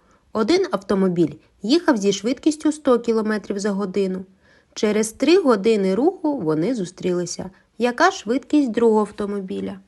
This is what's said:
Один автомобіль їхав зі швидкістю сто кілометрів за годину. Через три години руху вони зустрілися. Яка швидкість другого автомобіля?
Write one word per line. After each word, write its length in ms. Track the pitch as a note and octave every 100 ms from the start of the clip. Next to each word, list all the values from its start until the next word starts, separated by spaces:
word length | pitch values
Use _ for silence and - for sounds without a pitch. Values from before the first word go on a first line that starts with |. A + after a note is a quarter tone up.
| _ _ _
Один 340 | G#3+ A3 F4+ F#4
автомобіль 640 | G3 - G3 F#3+ E3+ D3+ - _ _
їхав 360 | G3+ E4+ E4 A#3
зі 160 | G3+
швидкістю 580 | G3 A3+ C#4 D#4 D4 D4+
сто 280 | D4+ - A#3
кілометрів 600 | A#3+ A3 G#3+ G#3+ - G3+
за 120 | G#3
годину. 540 | G3 G3+ G3 F#3+ F#3 - _ _ _ _
Через 380 | - G#3+ G#3+ A3
три 260 | - C#4 F#4
години 580 | D4 G#3+ G#3 G#3+ F#3+ G3
руху 440 | D#4 F4+ D#4 C#4
вони 360 | D#3 D#3 F#3 B3+
зустрілися. 760 | F3 - F#3 F3+ E3+ - F#3 - _ -
Яка 340 | A#3+ A#3+ F4
швидкість 600 | F#4+ G3+ C4 - D4+ C4
другого 280 | G#3+ A#3 G#3+
автомобіля? 800 | G#3 G#3 G3+ G3+ F#3+ G3 G3 G3